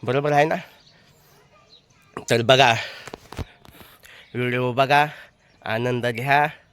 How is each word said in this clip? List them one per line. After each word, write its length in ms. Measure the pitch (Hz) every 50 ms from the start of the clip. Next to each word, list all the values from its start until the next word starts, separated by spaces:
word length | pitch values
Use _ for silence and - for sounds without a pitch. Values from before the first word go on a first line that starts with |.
| -
बरोबर 280 | - 123 139 143 147
आहे 140 | 147 143 147
ना? 100 | 160 175 185 165 - - _ _ _ _ _ _ _ _ _ _ _ _ _ _ _ _ _ _ _ - _ _ _ _ _ _ _ _ - - -
तर 120 | 120 117
बघा, 320 | 113 107 135 131 135 123 113 113 - - - - - - - - - - - - - - - _ _ - - - - - - _ _ - - - - _ _
व्हिडिओ 400 | 120 123 123 123 123 127 127 123
बघा, 320 | 120 135 127 143 143 147 156 151 - - - _ _ _ _ _ _ -
आनंद 400 | - 107 113 120 123 123 123 113
घ्या 420 | 120 120 113 123 139 139 143 147 156 156 - _ _